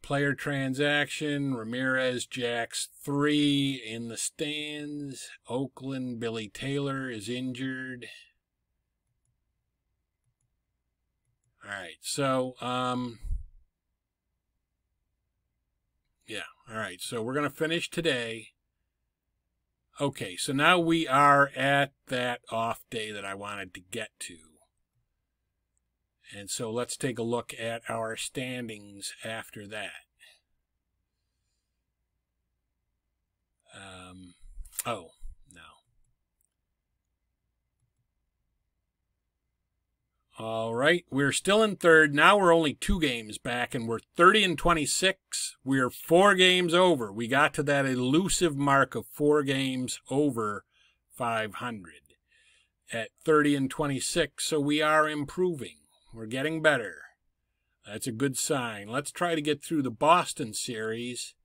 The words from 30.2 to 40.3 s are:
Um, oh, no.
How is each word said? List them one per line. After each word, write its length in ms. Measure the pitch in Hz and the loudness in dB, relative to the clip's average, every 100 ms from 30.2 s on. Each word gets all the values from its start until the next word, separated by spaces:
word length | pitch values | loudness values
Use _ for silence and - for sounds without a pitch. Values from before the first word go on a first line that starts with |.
| - _ _ _ _ _ _ _ _ _ _ _ _ _ _ _ _ _ _ _ _ _ _ _ _ _ _ _ _ _ _ _ _ _ _ | -20 _ _ _ _ _ _ _ _ _ _ _ _ _ _ _ _ _ _ _ _ _ _ _ _ _ _ _ _ _ _ _ _ _ _
Um, 600 | 101 98 95 92 92 90 _ - - - - - | -20 -18 -18 -18 -20 -20 _ -20 -16 -12 -8 -6
oh, 220 | 110 - _ - - - | -6 -10 _ -14 -14 -20
no. 80 | 82 80 _ _ _ _ _ _ _ _ _ _ _ _ _ _ _ _ _ _ _ _ _ _ _ _ _ _ _ _ _ _ _ _ _ _ _ _ _ _ _ _ _ _ _ _ _ _ | -20 -20 _ _ _ _ _ _ _ _ _ _ _ _ _ _ _ _ _ _ _ _ _ _ _ _ _ _ _ _ _ _ _ _ _ _ _ _ _ _ _ _ _ _ _ _ _ _